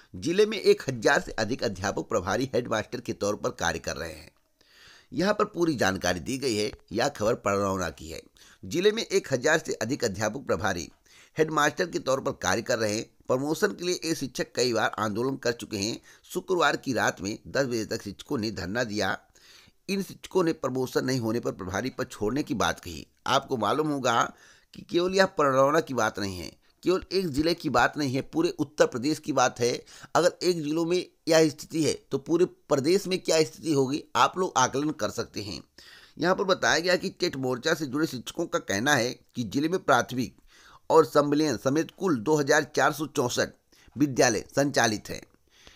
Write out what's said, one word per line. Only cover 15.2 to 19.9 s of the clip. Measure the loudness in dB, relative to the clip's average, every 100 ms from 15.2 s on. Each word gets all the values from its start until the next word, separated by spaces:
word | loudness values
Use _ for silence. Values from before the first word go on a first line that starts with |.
| -4 -2
कर | -4
चुके | -4 -6 -4
हैं। | -4 -6 -12 -20 -10
शुक्रवार | -8 -2 2 2 0
की | -2
रात | 0 0 -2
में | -6 -8 -6
दस | -2 -2
बजे | -2
तक | -4 -6
शिक्षकों | -8 -12 -6 -4
ने | -4
धरना | -6 -6 -4
दिया। | -2 -2 -2 -2 _ _ _ -20 -20 _
इन | -6